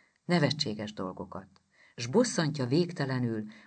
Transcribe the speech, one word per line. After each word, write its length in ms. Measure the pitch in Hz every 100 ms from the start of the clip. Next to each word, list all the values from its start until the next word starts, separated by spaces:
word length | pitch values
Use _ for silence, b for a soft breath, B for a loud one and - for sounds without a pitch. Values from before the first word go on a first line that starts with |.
| b b -
Nevetséges 680 | 175 143 - - 107 107
dolgokat. 540 | - 92 95 104 92 98 _ _ b b -
S 120 | 120
bosszantja 580 | 185 254 - 151 143 120
végtelenül, 760 | 151 175 - 131 127 120 110 107 B